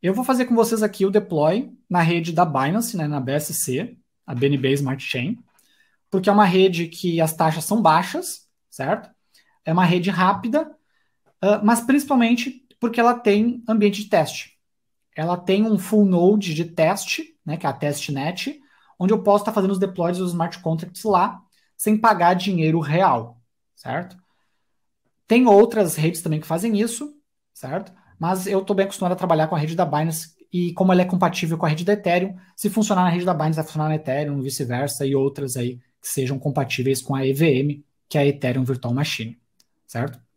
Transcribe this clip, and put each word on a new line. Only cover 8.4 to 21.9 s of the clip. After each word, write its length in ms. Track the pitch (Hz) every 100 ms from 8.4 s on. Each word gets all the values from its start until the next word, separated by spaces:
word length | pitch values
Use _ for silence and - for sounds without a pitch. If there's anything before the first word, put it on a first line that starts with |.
| _ _ _
certo? 400 | - 135 220 - _ _ _ _ _
É 80 | -
uma 120 | 170
rede 260 | 180 180 175
rápida, 640 | 175 185 208 247 277 320 - _ _ _ _ _ _
ah, 200 | 190 208
mas 180 | 208 226
principalmente 880 | 233 285 277 254 226 240 262 - _ _
porque 180 | 240 226
ela 160 | 233
tem 480 | 233 226 208 233 247 -
ambiente 340 | 220 208 196
de 60 | 208
teste. 500 | 196 147 - - _ _ _ _ _ _
Ela 220 | - 160 180
tem 280 | 185 196
um 140 | 220 214
full 260 | 190 220
node 480 | 202 180 180 214 190
de 120 | 156
teste, 720 | 160 165 160 202 - - 320 _
né, 120 | - 156
que 80 |
é 40 | 151
a 40 |
testnet, 880 | 127 147 143 - 135 147 180 - 302 _ _ _ _
onde 140 | 185
eu 100 | 214
posso 220 | 190 208
tá 80 | 208
fazendo 180 | 214 190
os 80 | 196
deploys 400 | 185 - 170 180
dos 120 | 185
smart 280 | 175 170 -
contracts 460 | - 160 - -
lá, 360 | 220 190 202 - _ _ _ _
sem 200 | -